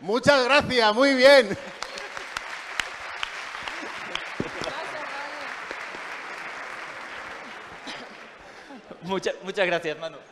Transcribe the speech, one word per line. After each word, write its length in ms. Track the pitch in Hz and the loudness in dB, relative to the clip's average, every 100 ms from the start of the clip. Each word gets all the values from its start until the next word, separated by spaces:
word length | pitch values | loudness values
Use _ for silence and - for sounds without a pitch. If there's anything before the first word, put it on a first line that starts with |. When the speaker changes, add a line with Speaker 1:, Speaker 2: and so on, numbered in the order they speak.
Speaker 1:
Muchas 400 | 160 226 254 285 | 0 2 6 6
gracias, 500 | 247 285 - 254 220 | 8 6 6 4 6
muy 200 | 214 277 | 8 6
bien. 440 | 269 254 285 220 190 - - - - - - - - - - - - - - - - - - - - - - - - - - - - - - - - 330 622 587 - 285 294 - - - - - - - - - - - - - - - - - - - - - - - - - - - - - - - - - 269 - - | 10 10 10 8 0 -8 -10 -10 -10 -10 -12 -10 -10 -8 -10 -10 -8 -8 -8 -12 -10 -10 -10 -12 -10 -10 -8 -10 -10 -8 -8 -8 -8 -8 -6 -8 -8 -8 -10 -10 -10 -10 -10 -10 -10 -10 -10 -10 -12 -12 -12 -12 -12 -12 -12 -12 -12 -12 -12 -12 -12 -12 -14 -14 -16 -16 -16 -14 -14 -14 -16 -18 -20 -20 -20 -18 -18 -16 -14
Speaker 2:
Mucha-, 280 | 165 190 214 185 | -4 -2 -2 -6
muchas 220 | 185 196 180 | -8 0 2
gracias, 320 | 170 160 147 | 2 -2 -6
Manu. 200 | 160 151 - | -8 -12 -20